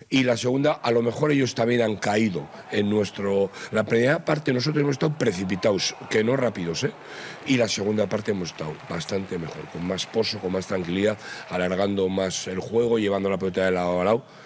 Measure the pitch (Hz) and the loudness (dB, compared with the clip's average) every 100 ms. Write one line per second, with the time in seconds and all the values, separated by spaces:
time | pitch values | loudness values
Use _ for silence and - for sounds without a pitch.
0 | - 131 123 113 123 135 147 - 120 117 | -2 2 2 2 0 2 2 2 2 2
1 | 117 117 151 143 123 - 117 123 110 95 | 2 2 2 4 2 2 2 4 2 0
2 | 104 107 110 82 71 - - 107 104 107 | 0 2 2 0 -8 -14 -4 -2 2 2
3 | 98 - 98 98 95 - - 107 110 117 | 0 -2 0 2 0 -2 -4 -2 2 2
4 | 127 165 - 151 - 123 143 151 143 120 | 4 2 0 -2 0 0 0 0 0 0
5 | 160 151 120 90 95 95 110 98 - - | -2 0 0 0 -2 0 2 2 0 -6
6 | - 113 113 135 120 98 85 82 - - | 0 2 2 2 0 -2 -4 -2 -4 -6
7 | - - - - - 127 110 - 101 107 | -14 -14 -14 -6 0 2 2 0 0 2
8 | 98 107 107 98 85 - 78 78 - 87 | 0 0 -2 -2 -4 -6 -8 -8 -8 -6
9 | - 98 95 90 78 78 76 80 90 95 | -4 -4 -4 -6 -6 -10 -12 -6 -4 -4
10 | - 113 110 110 92 95 92 95 85 95 | -2 -2 -2 -2 -4 -4 -2 -4 -2 2
11 | 104 104 - - - 90 92 92 101 98 | 2 0 -8 -14 -6 -2 0 0 0 2
12 | 95 95 95 - 98 92 - 113 120 113 | 0 0 0 -2 -6 -6 0 2 4 2
13 | 101 98 98 92 95 92 95 90 87 90 | 2 2 2 0 0 2 2 2 2 2
14 | 95 117 - - | 4 2 0 -20